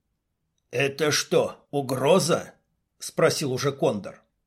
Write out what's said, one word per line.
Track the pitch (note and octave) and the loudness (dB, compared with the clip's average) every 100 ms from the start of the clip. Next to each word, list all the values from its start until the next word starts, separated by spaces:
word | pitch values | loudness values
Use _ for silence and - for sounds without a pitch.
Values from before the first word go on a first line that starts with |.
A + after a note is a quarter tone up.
| _ _ _ _ _ _ _ | _ _ _ _ _ _ _
"Это | A#2+ C#3 C#3 D3+ | -4 -2 0 0
что, | - - D#3+ A2 - _ | 0 2 2 0 -4 _
угроза?" | C#3+ B2+ B2+ C3+ F#3+ D3 B2 F2 - _ _ _ _ | -6 -4 0 4 4 4 -2 -4 -16 _ _ _ _
спросил | - - D#3 - D3 | -10 0 2 2 -4
уже | B2 C#3 | -2 -4
Кондор. | C#3 D3+ G#2+ - - _ _ | 0 -2 -2 -6 -16 _ _